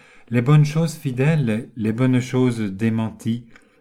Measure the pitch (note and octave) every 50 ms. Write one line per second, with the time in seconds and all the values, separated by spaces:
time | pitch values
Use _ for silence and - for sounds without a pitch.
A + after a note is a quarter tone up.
0 | - - - - - - A#2 B2 A#2+ C#3 D3+ D3+ D3 D3 - D#3+ E3 E3 - -
1 | - C#3 B2 B2 C3+ D3+ E3 D3+ C3+ A2+ G#2+ A2 - - - B2+ G#2 A2 A2 A#2
2 | C3 B2+ B2+ B2 B2 - C3 B2+ B2+ B2 A#2 A2+ A2 G2+ F#2+ F#2+ A2+ A2+ A2 A2+
3 | A2 G#2+ F#2+ - - A2+ A#2 A#2+ B2 - - - _ _ _ _